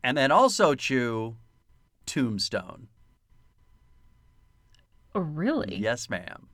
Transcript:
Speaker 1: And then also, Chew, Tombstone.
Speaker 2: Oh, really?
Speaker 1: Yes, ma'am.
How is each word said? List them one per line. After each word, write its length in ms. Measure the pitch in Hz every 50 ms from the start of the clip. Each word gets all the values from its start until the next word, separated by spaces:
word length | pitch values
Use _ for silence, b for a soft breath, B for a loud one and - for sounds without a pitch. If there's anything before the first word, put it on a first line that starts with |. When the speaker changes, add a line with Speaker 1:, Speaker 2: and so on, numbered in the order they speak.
Speaker 1:
And 140 | - 123 127
then 140 | 147 131 135
also, 440 | 147 202 262 269 - - 208 156 143
Chew, 600 | 131 - - 135 127 123 120 113 113 110 113 113 - - _ _ _ _ _ _ _ _ _ _ _ _
Tombstone. 800 | - - 156 131 117 107 98 - - - 95 90 - - - 123 - _ _ _ _ _ _ _ _ _ _ _ _ _ _ _ _ _ _ _ _ _ _ _ - _ _ _ _ _ _ _ _ _ _ _ _ _ _ _ _ _ _ _ _ _
Speaker 2:
Oh, 60 | 208
really? 560 | 180 156 151 151 175 247 320 277 - - -
Speaker 1:
Yes, 340 | - 104 110 120 120 - -
ma'am. 380 | 113 90 87 - - - - _